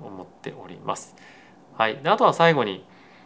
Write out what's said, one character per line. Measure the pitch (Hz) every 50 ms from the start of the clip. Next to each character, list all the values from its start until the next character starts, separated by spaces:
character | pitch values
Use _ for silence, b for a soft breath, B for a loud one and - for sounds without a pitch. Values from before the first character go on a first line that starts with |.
思 | - 110 98 92 90
っ |
て | - - - - - 90
お | - 92
り | 90 - -
ま | - 101 -
す。 | - - - - B B B B B B B B B - _ -
は | - 113 110
い。 | 107
で、 | - 139 165
あ | 214
と | 220 240
は | 160 165
最 | - 170 170 156
後 | 135 117
に、 | 101 92 92 - B B B B B B B B